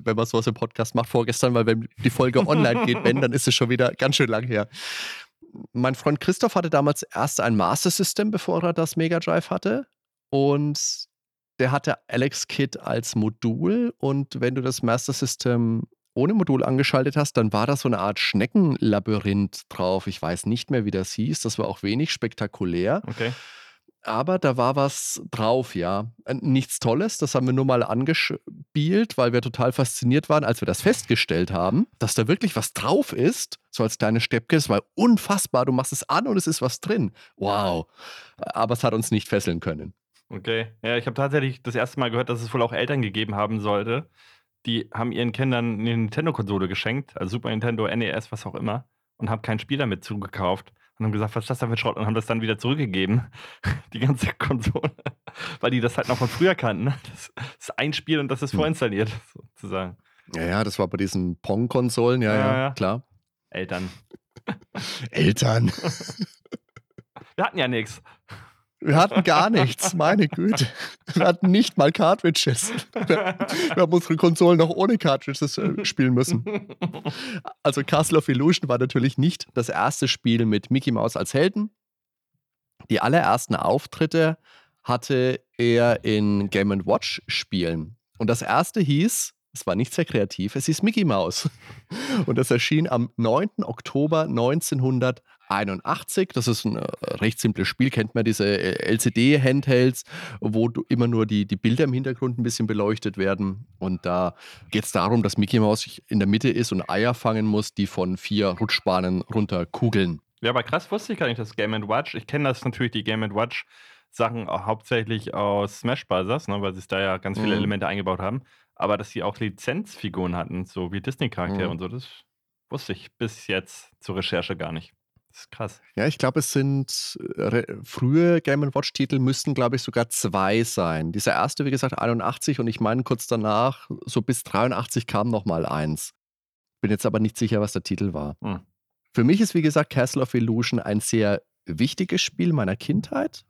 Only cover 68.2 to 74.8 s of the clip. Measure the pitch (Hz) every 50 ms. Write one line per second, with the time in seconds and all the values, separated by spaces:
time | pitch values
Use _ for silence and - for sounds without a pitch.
68.2 | _ - - - - - _ _ _ _ _ _ - - 143 160 180 - - -
69.2 | 170 180 156 151 175 214 226 175 135 123 110 - - 190 185 170 151 160 196 214
70.2 | 180 147 - 165 175 208 220 - 135 117 - - - - - - _ - - 180
71.2 | 175 175 175 - - 185 180 208 240 - - - 139 147 165 - 185 165 196 -
72.2 | - 170 160 - - 143 123 - - 214 233 - - - - 233 214 - 220 -
73.2 | 196 190 185 - 294 - 277 339 359 320 165 - 180 160 170 175 - - 165 156
74.2 | - 170 165 - 185 175 175 160 165 160 175 -